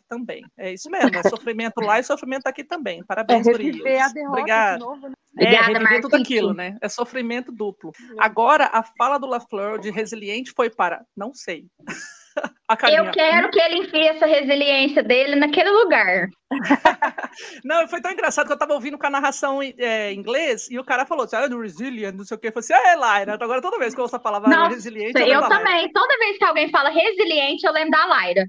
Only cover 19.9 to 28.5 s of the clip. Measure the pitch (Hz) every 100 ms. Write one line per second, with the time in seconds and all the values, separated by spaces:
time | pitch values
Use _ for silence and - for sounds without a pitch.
19.9 | 220 208 196 190 269 320 220 - 247 254
20.9 | 254 277 311 226 226 277 240 214 156 262
21.9 | 233 196 190 196 220 226 226 220 359 381
22.9 | 330 233 202 196 214 233 254 359 453 240
23.9 | - 240 247 226 202 262 330 339 240 220
24.9 | 214 214 254 247 277 247 403 415 339 339
25.9 | 370 508 508 427 403 370 311 302 320 277
26.9 | 311 403 370 339 302 277 - 370 311 320
27.9 | 311 359 269 180 185 190